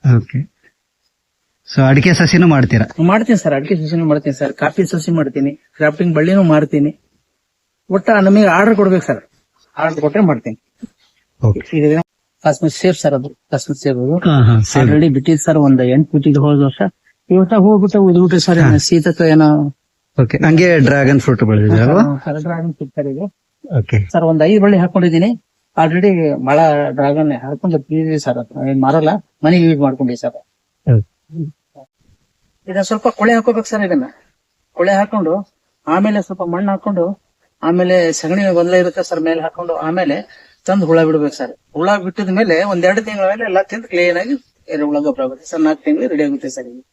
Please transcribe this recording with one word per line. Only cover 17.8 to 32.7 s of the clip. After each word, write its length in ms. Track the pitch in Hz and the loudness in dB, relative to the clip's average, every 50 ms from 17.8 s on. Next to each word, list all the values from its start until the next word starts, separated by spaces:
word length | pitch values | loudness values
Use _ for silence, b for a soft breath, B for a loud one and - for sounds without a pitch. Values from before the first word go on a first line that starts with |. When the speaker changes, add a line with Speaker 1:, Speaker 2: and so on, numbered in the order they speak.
| 190 202 - 208 | 2 2 2 2
Speaker 2:
ಉದ್ಬಿಟ್ಟು 360 | 196 185 175 175 180 175 175 175 | 4 4 4 4 4 4 2 0
ಸರ್, 200 | - - 175 170 | 2 2 2 4
Speaker 1:
ಹಾ. 100 | 156 131 | 4 4
Speaker 2:
ಏನೋ 100 | 151 147 | 4 2
ಶೀತಕ್ಕೆ 520 | - - - 165 151 180 160 - 170 160 | 2 2 0 2 2 0 0 0 2 4
ಏನೋ. 460 | 156 156 156 151 151 151 147 143 135 _ _ _ _ _ _ _ _ - | 4 4 4 4 2 2 0 -4 -6 _ _ _ _ _ _ _ _ 0
Speaker 1:
ಓಕೆ, 160 | 127 117 - - - | 0 0 0 0 2
ಹಂಗೆ 320 | 156 160 160 180 180 170 156 | 2 4 4 4 4 4 4
ಡ್ರ್ಯಾಗನ್ 420 | 135 120 139 139 135 131 143 135 | 4 2 2 2 2 2 2 2
ಫ್ರೂಟ್ 240 | - - 127 - 127 | 2 0 0 2 2
ಬೆಳೆದಿದೆ 380 | 107 107 104 104 107 104 107 | 2 2 2 2 4 4 4
ಅಲ್ವಾ? 200 | 113 131 156 190 | 4 4 4 2
Speaker 2:
ಹಾ, 300 | 240 - 143 135 - 165 | 2 2 0 -6 -6 -8
ಸರ್, 100 | 147 156 | -8 -8
ಡ್ರ್ಯಾಗನ್ 320 | 151 170 170 165 165 170 147 | -6 -8 -6 -6 -6 -8 -8
ಫ್ರೂಟ್ 160 | _ 156 131 | _ -12 -10
ಸರ್ 160 | _ 156 139 | _ -8 -6
ಇದು. 180 | 139 135 139 190 202 _ _ _ _ _ _ _ 285 185 127 | -6 -6 -8 -10 -12 _ _ _ _ _ _ _ -6 -4 -4
Speaker 1:
ಓಕೆ. 300 | 104 - - 107 98 - | -4 -2 -2 -2 -2 0
Speaker 2:
ಸರ್, 120 | - 170 165 | -2 0 0
ಒಂದು 200 | 160 160 156 151 | 2 2 2 2
ಐದು 160 | 170 214 214 | 4 4 4
ಬಳ್ಳಿ 160 | 196 202 202 185 | 4 4 4 4
ಹಾಕೊಂಡಿದ್ದೀನಿ. 640 | 175 180 - 196 175 175 160 165 180 226 240 226 _ _ _ _ _ _ _ - 160 | 2 0 0 0 0 2 2 2 0 0 -2 -4 _ _ _ _ _ _ _ -2 0
Already 260 | 156 160 180 185 208 190 170 160 147 143 123 127 | 0 0 2 2 2 2 2 0 -2 -2 -2 -2
ಬಹಳ 120 | 139 143 151 165 160 147 147 147 135 | 0 2 2 4 2 2 0 -2 -2
ಡ್ರ್ಯಾಗನ್ 420 | 120 139 139 139 143 156 156 151 | -2 -2 -2 0 0 0 0 -2
ಹಾಕೊಂಡು 460 | 139 120 123 135 147 - - 185 165 147 | -2 -4 -8 -10 -10 -6 -4 -2 -2 -2
ಬಿಟ್ಟಿದೆ 400 | 135 _ 156 160 160 160 156 147 | -4 _ -4 -4 -2 -2 -4 -4
ಸರ್, 200 | - - 123 120 | -4 -4 -6 -6
ಅದು 320 | 120 _ - 135 135 135 | -8 _ -10 -8 -6 -2
ಏನ್ 120 | 135 135 | -2 0
ಮಾರಲ್ಲ, 260 | 131 131 151 160 151 156 190 214 - _ _ _ - | 0 0 0 0 0 0 -2 -4 -8 _ _ _ 0
ಮನೆಗೆ 200 | 156 175 180 165 | 2 2 4 2
ಯೂಸ್ 160 | 165 160 139 | 2 2 2
ಮಾಡ್ಕೊಂಡಿದ್ದೀವಿ 520 | 143 135 135 131 139 123 123 - - 123 | 0 -2 -2 -2 -4 -4 -4 -6 -8 -8
ಸರ್. 140 | - - _ _ _ _ _ _ _ _ _ - | -8 -10 _ _ _ _ _ _ _ _ _ 0
Speaker 1:
ಹೌದು. 240 | 123 110 101 _ _ _ _ _ 156 165 156 156 151 _ _ _ _ - - _ _ _ _ _ _ _ _ _ _ _ _ _ _ _ _ | 2 2 0 _ _ _ _ _ -12 -12 -12 -12 -12 _ _ _ _ -20 -20 _ _ _ _ _ _ _ _ _ _ _ _ _ _ _ _
Speaker 2:
ಇದನ್ನ 120 | - | -8